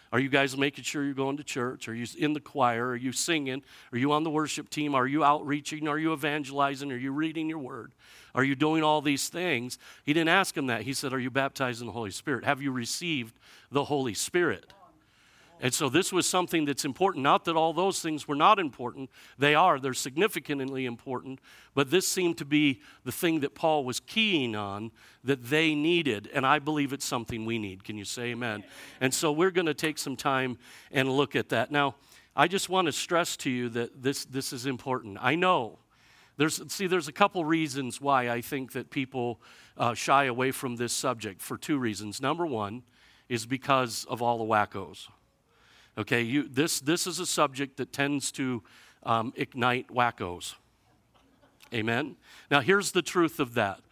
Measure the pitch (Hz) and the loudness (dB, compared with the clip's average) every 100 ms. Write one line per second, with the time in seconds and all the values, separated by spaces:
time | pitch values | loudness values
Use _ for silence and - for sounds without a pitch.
0 | _ 117 135 139 139 135 143 143 127 156 | _ 0 2 2 2 0 -2 -2 -6 -4
1 | 143 135 135 143 143 135 123 - - 113 | -2 -2 -2 -4 -6 -4 -4 -6 -8 -6
2 | 120 - 147 151 - 143 123 117 123 120 | -8 -2 -2 -2 -4 2 2 2 -2 -2
3 | 127 123 - 160 135 135 - - - 120 | -4 -2 0 0 -2 -6 -10 -20 -8 0
4 | 139 147 160 151 151 - - 151 147 139 | 2 2 2 0 -2 -4 -6 -4 0 2
5 | 127 147 143 151 117 143 139 156 156 151 | 2 4 4 4 0 -4 -4 -6 -2 0
6 | 160 151 151 151 131 139 139 135 143 123 | 0 0 -2 -2 -2 0 0 0 -6 -6
7 | 135 139 160 160 156 160 127 131 76 _ | -4 -2 -2 -2 -4 -4 -8 -10 -14 _
8 | - - - - 135 135 156 160 156 151 | -20 -20 -2 2 2 4 4 4 4 4
9 | 147 139 - 170 180 123 123 - - - | 2 0 -2 -2 0 0 -2 -10 -16 -6
10 | - 156 165 185 185 160 135 113 110 131 | 0 2 4 4 4 0 -2 -2 -2 -4
11 | 143 131 127 123 135 - 127 117 120 107 | -2 -2 -2 -2 -2 -2 -4 -4 -8 -8
12 | 104 - - 123 - 139 139 127 113 - | -8 -6 -4 0 0 0 -2 -4 -4 -4
13 | 175 147 113 - - - _ 135 139 143 | -4 -4 -6 -14 -20 -20 _ -2 0 -2
14 | 131 95 - 175 165 92 - - - _ | -2 -4 -2 0 0 -2 -10 -20 -20 _
15 | _ _ _ _ - - 123 - 143 143 | _ _ _ _ -20 -4 -2 0 4 4
16 | 190 185 - 185 180 170 147 135 147 - | 2 0 2 2 2 2 0 -2 -4 0
17 | 190 160 143 190 - 165 160 160 190 - | 0 4 4 4 4 2 2 2 0 0
18 | 165 151 120 147 175 214 160 - 120 - | -4 -4 -4 4 6 6 2 -4 -8 -8
19 | 135 - - - 143 151 180 143 135 123 | -14 -16 -20 0 4 6 6 4 0 -4
20 | 139 135 208 170 - 143 131 135 131 117 | -4 0 0 0 -4 -4 -4 -4 -4 -6
21 | - 123 95 131 - - - - 139 175 | -6 -6 -6 -14 -18 -20 -2 0 2 2
22 | 180 190 175 165 143 151 147 123 - - | 2 0 0 0 0 4 4 0 -8 -12
23 | 127 - 175 160 135 - 165 151 123 123 | -8 -2 0 0 -2 0 2 2 0 -6
24 | - 220 220 170 123 107 101 101 113 - | -4 0 2 2 0 -2 -4 -6 -10 -14
25 | - _ 123 139 120 151 160 151 156 175 | -20 _ -2 -2 0 2 4 2 2 2
26 | 139 104 104 143 135 147 143 156 139 135 | 2 -2 -2 0 4 2 2 0 -2 -4
27 | - 127 110 117 110 117 101 92 - 107 | -4 -4 -4 -6 -4 -4 -4 -8 -10 -10
28 | 98 - 120 120 123 104 - - - - | -8 -6 -6 -4 -4 -6 -10 -18 -20 0
29 | 131 - 165 147 190 180 165 143 160 147 | 0 2 2 4 4 4 0 0 -2 -2
30 | 147 131 143 135 127 117 - - - 139 | -6 -2 0 2 0 -4 -12 -20 -2 0
31 | 131 135 139 135 - 120 123 147 143 - | 2 2 2 0 2 0 2 2 0 -2
32 | _ - _ - 156 190 - 185 170 123 | _ -20 _ 2 2 2 0 2 2 -2
33 | - 170 170 - 143 127 120 117 - - | 0 2 2 -2 -2 -2 -2 -2 -4 -2
34 | 127 139 - 131 - 131 131 127 135 127 | -4 -2 -6 -6 -6 -6 -6 -6 -4 -4
35 | 107 101 123 160 185 170 110 80 _ _ | -4 -2 0 4 4 2 0 -10 _ _
36 | _ _ _ - 151 - 151 - 190 180 | _ _ _ 0 0 0 -6 -4 0 0
37 | 147 - 202 190 156 165 156 131 127 - | -2 -2 -2 0 0 0 0 -4 -6 -4
38 | 139 135 120 120 117 143 127 127 113 143 | 0 2 2 -4 -4 -8 -6 -10 -8 -6
39 | 131 131 120 117 - - - - 120 113 | -6 -4 -4 -6 -14 -20 -18 -2 -2 0
40 | - 139 139 120 131 123 131 117 117 - | 4 4 4 0 -2 -2 -6 -4 -4 -2
41 | 139 117 104 92 - 131 - 147 120 98 | -2 -4 -8 -10 -10 -8 -2 0 0 -4
42 | 104 - 135 165 175 113 101 120 - _ | -8 -4 -2 -2 -2 -2 -4 -6 -14 _
43 | _ _ - 120 113 131 - 131 123 107 | _ _ -6 -6 -4 -4 2 2 2 -4
44 | - 120 120 117 110 107 101 101 82 95 | -6 -2 0 0 2 2 2 -2 -10 -14
45 | - _ _ _ _ _ _ - _ - | -20 _ _ _ _ _ _ -20 _ -8
46 | 104 120 117 143 147 127 160 - 135 170 | 0 0 2 -2 0 0 0 0 -2 -2
47 | 185 165 175 - 147 131 135 - 127 - | -2 -4 -4 0 0 0 -8 -6 -6 -2
48 | 143 143 - - 131 120 - - - _ | 0 0 -4 -4 -4 -4 -8 -20 -20 _
49 | - 113 113 - - 127 120 123 - 120 | 0 0 0 -6 -8 0 0 0 -2 2
50 | 120 - 95 87 - - _ _ _ _ | 2 0 -6 -8 -12 -14 _ _ _ _
51 | _ _ _ _ _ _ - 117 107 117 | _ _ _ _ _ _ -8 -4 0 -2
52 | 156 - - - - 143 123 202 170 185 | -4 -10 -20 -20 2 2 4 2 2 -2
53 | - 185 160 - 131 117 101 95 _ | 0 2 0 0 -2 0 0 -2 _